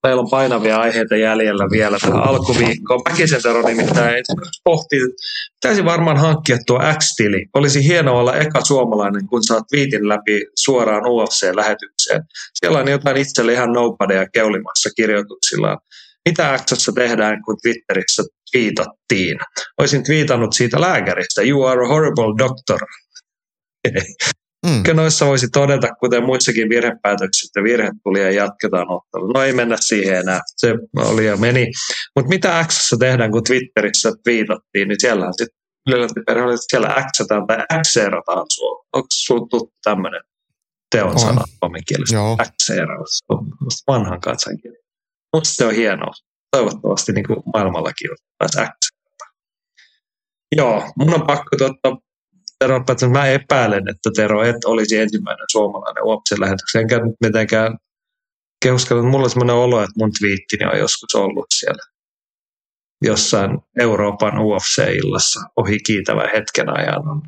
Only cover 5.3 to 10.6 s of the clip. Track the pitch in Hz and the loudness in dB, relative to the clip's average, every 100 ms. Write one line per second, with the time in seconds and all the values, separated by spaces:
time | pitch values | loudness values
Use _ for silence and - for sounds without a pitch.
5.3 | - - _ 127 202 165 170 165 143 160 | -10 -12 _ 0 2 2 2 2 4 4
6.3 | 151 - 123 - 123 156 156 - - 107 | 2 0 -2 2 2 2 0 -2 0 0
7.3 | 95 - 139 143 143 139 175 143 123 120 | 0 -2 0 2 4 4 4 4 4 2
8.3 | 135 151 147 - 139 117 107 101 101 98 | 2 0 0 2 2 2 0 0 -2 -2
9.3 | 120 110 113 110 147 139 107 104 104 104 | -2 0 -2 0 -2 0 0 0 -2 0
10.3 | 104 - - | -2 -2 -4